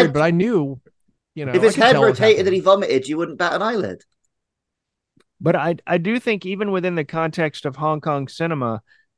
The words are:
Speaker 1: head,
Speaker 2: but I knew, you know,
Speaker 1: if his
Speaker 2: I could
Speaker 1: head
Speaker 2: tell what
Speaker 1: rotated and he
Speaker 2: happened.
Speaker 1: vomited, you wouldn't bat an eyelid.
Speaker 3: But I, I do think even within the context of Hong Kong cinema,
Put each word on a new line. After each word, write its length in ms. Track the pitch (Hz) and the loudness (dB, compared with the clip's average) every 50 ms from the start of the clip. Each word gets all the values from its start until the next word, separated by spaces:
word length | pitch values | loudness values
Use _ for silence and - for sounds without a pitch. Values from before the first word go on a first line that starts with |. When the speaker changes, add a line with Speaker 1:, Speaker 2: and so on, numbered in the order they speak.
| 254 151 | 6 4
Speaker 1:
head, 60 | 135 | 4
Speaker 2:
but 80 | 147 | 2
I 100 | 156 170 | 2 2
knew, 480 | 170 170 190 240 233 175 143 139 135 127 _ _ _ _ _ _ _ _ _ _ _ | 2 2 2 2 0 0 0 -2 -6 -10 _ _ _ _ _ _ _ _ _ _ _
you 100 | 156 147 | -10 -6
know, 80 | 131 143 | -2 0
Speaker 1:
if 80 | 180 | 2
his 100 | 220 214 | 4 4
Speaker 2:
I 40 | 196 | 4
could 80 | 277 226 | 4 4
Speaker 1:
head 80 | 247 247 | 4 6
Speaker 2:
tell 80 | 226 | 6
what 60 | 226 214 | 4 4
Speaker 1:
rotated 380 | - - 208 220 208 180 185 190 | 4 4 4 4 4 4 2 2
and 60 | 180 | 0
he 60 | 185 | 2
Speaker 2:
happened. 40 | - 190 196 202 | 4 4 4 4
Speaker 1:
vomited, 260 | 196 - 131 131 127 139 | 2 0 0 0 0 -2
you 100 | 151 160 | -4 -4
wouldn't 200 | 170 - 139 - | -4 -6 -4 -4
bat 160 | 175 170 147 | -4 -2 -2
an 80 | 170 | -2
eyelid. 420 | 202 226 247 208 156 98 87 82 _ _ _ _ _ _ _ _ _ _ _ _ _ _ _ _ _ _ _ _ _ _ _ _ _ _ _ _ | -2 -2 -2 -4 -4 -6 -8 -12 _ _ _ _ _ _ _ _ _ _ _ _ _ _ _ _ _ _ _ _ _ _ _ _ _ _ _ _
Speaker 3:
But 160 | - 156 180 | 0 0 0
I, 200 | 156 147 170 175 - _ | 2 0 -2 -4 -6 _
I 120 | - 175 175 | -2 -2 -2
do 200 | 165 208 233 247 | 0 -2 -2 -2
think 260 | - 240 220 185 180 | -2 -2 -4 -4 -4
even 260 | 185 196 190 214 202 | -8 -6 -4 -4 -2
within 240 | 190 185 170 185 175 | -2 -2 -2 -2 -4
the 100 | 165 147 | -4 -6
context 600 | - - 160 165 160 156 180 160 151 - - - | -4 -4 -4 -4 -4 -2 -2 -4 -4 -4 -6 -8
of 100 | 143 127 | -8 -6
Hong 260 | 139 156 156 156 147 | -4 -2 -2 -2 -2
Kong 260 | - 160 147 139 139 - | -2 -4 -4 -4 -6 -8
cinema, 540 | - - 165 170 160 139 123 117 110 110 - _ _ _ _ _ _ | -8 -6 -6 -4 -4 -4 -4 -4 -4 -6 -10 _ _ _ _ _ _